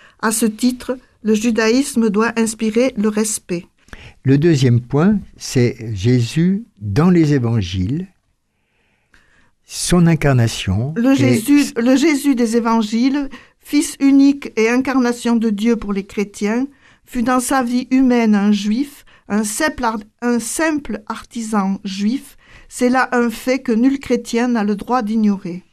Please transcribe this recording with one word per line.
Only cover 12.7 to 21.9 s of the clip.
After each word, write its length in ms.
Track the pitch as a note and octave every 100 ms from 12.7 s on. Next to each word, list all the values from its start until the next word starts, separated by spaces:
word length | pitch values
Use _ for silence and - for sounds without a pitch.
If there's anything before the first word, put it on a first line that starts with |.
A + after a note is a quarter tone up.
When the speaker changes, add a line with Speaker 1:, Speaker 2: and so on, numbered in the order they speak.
| A3+ G#3 A3+ C4+ C#4+ C#4 - - _
Speaker 1:
fils 380 | - D4 D4+ -
unique 540 | C#4 C#4 C#4 C#4+ - -
et 120 | A3
incarnation 640 | B3 C4 C4 A#3+ A#3+ A#3+
de 160 | A#3 A3+
Dieu 240 | G3+ A3+
pour 180 | A3+ G3+
les 120 | G3
chrétiens, 640 | G3 - G3+ - G#3 A#3 C#4 - _ _
fut 200 | _ B3
dans 160 | A#3 B3+
sa 240 | B3 C4+
vie 240 | A#3+ B3 B3
humaine 460 | C4 C4 A#3+ A3+ G#3
un 160 | G3+
juif, 520 | G#3 G#3 A3+ D4 - - _ -
un 140 | G#3
simple 420 | G#3+ - D#4 D4+
ar-, 140 | A#3+ A3 - _
un 160 | A#3+ A#3+
simple 640 | A3+ - E4 D4+ C#4+ G#3 -
artisan 720 | A3 - A#3 A3 G#3+ F#3+ G3
juif. 520 | G3